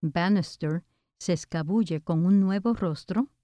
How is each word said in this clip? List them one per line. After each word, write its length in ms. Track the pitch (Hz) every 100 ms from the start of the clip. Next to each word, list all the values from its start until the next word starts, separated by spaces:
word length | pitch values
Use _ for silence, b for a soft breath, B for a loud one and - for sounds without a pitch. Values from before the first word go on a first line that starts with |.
Bannister 800 | 160 156 175 202 - - 156 160 - _ _ _
se 140 | -
escabulle 680 | 165 - 165 156 208 208 160
con 240 | - 165 175
un 140 | 196
nuevo 340 | 190 196 214
rostro 560 | 226 185 147 - 190 277 _